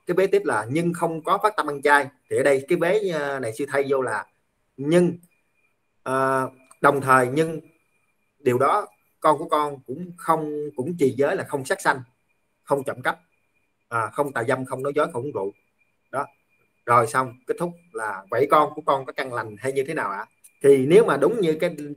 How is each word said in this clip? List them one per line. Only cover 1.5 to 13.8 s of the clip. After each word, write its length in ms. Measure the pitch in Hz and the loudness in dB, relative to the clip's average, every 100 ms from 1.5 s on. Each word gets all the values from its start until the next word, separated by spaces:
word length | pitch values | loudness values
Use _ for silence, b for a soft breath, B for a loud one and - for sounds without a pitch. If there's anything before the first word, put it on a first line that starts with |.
| - | 0
tâm 100 | 147 | -4
ăn 160 | 143 | 0
chay." 260 | 143 143 135 - _ | 4 4 2 -8 _
Thì 60 | 113 | 0
ở 60 | |
đây 220 | 143 135 - | 4 2 2
cái 100 | 175 | 0
vế, 300 | 170 214 196 | 2 0 0
ờ, 320 | 156 143 135 | -2 -4 -4
này 120 | 117 | -6
sư 140 | 113 139 | -6 -4
thay 160 | 139 135 | -2 0
vô 140 | 135 | -2
là 240 | 123 104 - _ _ _ _ - | -2 -6 -8 _ _ _ _ -8
"Nhưng, 420 | 143 175 175 - _ _ _ _ _ _ _ _ | 2 4 2 -2 _ _ _ _ _ _ _ _
ờ, 480 | 127 131 135 131 127 - _ _ | -6 -2 0 0 -2 -8 _ _
đồng 200 | 143 143 | 2 2
thời 280 | 131 131 123 | 4 4 4
nhưng 320 | 143 160 160 - _ _ _ _ _ _ _ | 0 -2 -4 -12 _ _ _ _ _ _ _
điều 200 | 127 123 | 0 2
đó 280 | 139 202 190 _ _ _ | 2 2 -2 _ _ _
con 180 | 160 147 | 2 2
của 100 | 165 | 0
con 280 | 151 147 139 - | -2 -2 -6 -12
cũng 260 | 143 180 175 | -12 -12 -8
không, 540 | - 160 151 147 147 - | 0 0 0 -6 -8 -6
cũng 200 | 135 175 | -6 0
trì 160 | 135 117 | 0 2
giới 180 | 143 185 | 0 -2
là 80 | |
không 200 | - 143 | -4 -6
sát 160 | 131 190 | -4 -2
sanh, 220 | 165 131 127 _ _ _ _ _ | 0 -2 -8 _ _ _ _ _
không 200 | - - | -4 -2
trộm 180 | 123 117 | -2 -4
cắp, 180 | 156 - _ _ _ _ _ _ | -6 -6 _ _ _ _ _ _